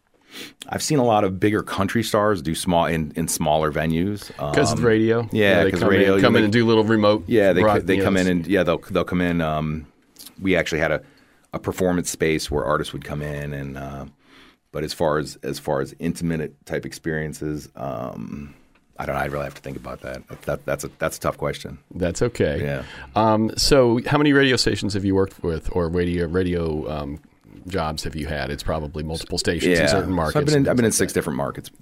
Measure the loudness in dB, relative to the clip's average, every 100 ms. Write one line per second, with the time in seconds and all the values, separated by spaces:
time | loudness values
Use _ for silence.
0 | _ _ _ -18 -18 -18 -10 -6 0 2
1 | 4 4 2 2 0 0 -2 -2 0 0
2 | 0 2 2 0 -2 -4 0 2 2 0
3 | -2 -4 -4 -2 0 2 0 0 0 0
4 | -2 -4 -10 -10 -4 0 0 2 2 4
5 | 4 0 0 2 4 4 4 2 4 4
6 | 4 6 6 6 4 4 4 4 4 4
7 | 4 2 2 4 6 6 4 4 2 2
8 | 2 4 4 2 2 2 2 0 0 -2
9 | 0 0 0 0 0 -2 -2 -6 -10 _
10 | _ -20 -20 -6 0 2 2 0 0 0
11 | -4 _ _ _ _ -10 -6 -2 0 0
12 | -2 -2 0 0 -2 -2 0 -2 -2 -10
13 | -10 -8 -8 -8 -8 -8 -10 -10 -12 -12
14 | -14 -18 _ -20 -20 _ _ -8 -6 -2
15 | 0 0 -2 -8 -10 -8 -4 -4 -4 -6
16 | -6 -4 -4 -4 -6 -10 -8 -8 -8 -10
17 | -6 -4 -4 -6 -6 -8 -10 -12 -10 -8
18 | -10 -10 -10 -12 -14 -18 _ _ _ -10
19 | -6 -4 -4 -4 -8 -10 -12 -12 -12 -12
20 | -12 -14 -14 -12 -6 -6 -4 -6 -6 -6
21 | -6 -4 -4 -4 -4 -6 -10 -16 -14 -4
22 | -4 -2 -2 0 0 0 -4 -6 -8 -14
23 | -6 2 4 4 2 0 4 6 6 4
24 | 0 2 4 6 6 4 2 0 -2 -2
25 | 0 2 0 -2 -6 -4 -2 -2 0 0
26 | 0 0 0 0 0 0 -2 -2 -4 -6
27 | -8 -10 -14 _ -20 -20 -8 -4 -4 -4
28 | -6 -6 -6 -4 -4 -6 -4 -4 -4 -6
29 | -6 -6 -6 -6 -2 0 2 4 4 2
30 | 0 0 0 0 2 2 4 4 2 2
31 | 0 0 -2 -2 -4 -8 -14 -18